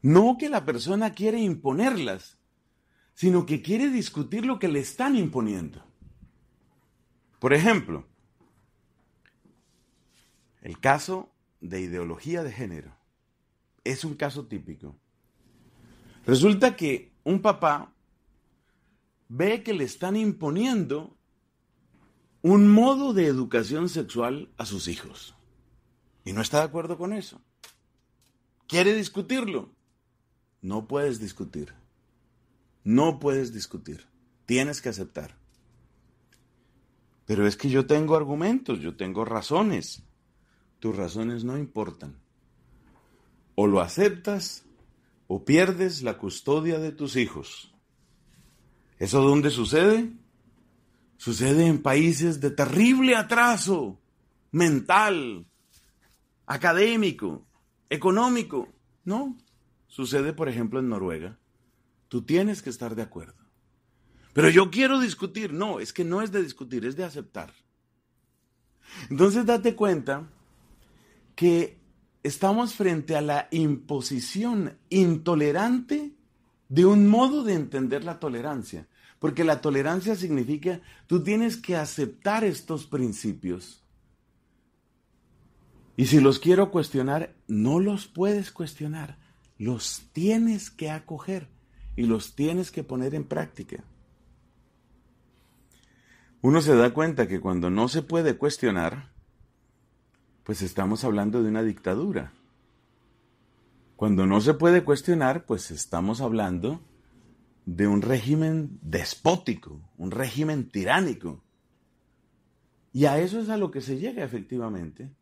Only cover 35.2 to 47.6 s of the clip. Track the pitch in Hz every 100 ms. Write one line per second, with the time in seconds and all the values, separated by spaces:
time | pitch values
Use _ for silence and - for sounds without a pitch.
35.2 | 73 - _ _ _ _ _ _ _ _
36.2 | _ _ _ _ _ _ _ _ _ _
37.2 | _ 104 104 104 139 131 135 151 156 156
38.2 | 143 147 180 254 254 107 76 - 95 95
39.2 | 110 113 - 156 214 127 76 - - _
40.2 | _ _ _ _ _ _ 113 98 87 95
41.2 | 113 120 120 135 143 107 101 80 71 69
42.2 | _ _ _ _ _ _ _ _ _ _
43.2 | _ _ _ - 104 98 87 - 202 196
44.2 | - 202 - - _ _ _ _ _ _
45.2 | _ 95 - 151 180 175 185 156 123 104
46.2 | 98 - - 147 160 160 156 143 143 127
47.2 | 113 76 67 -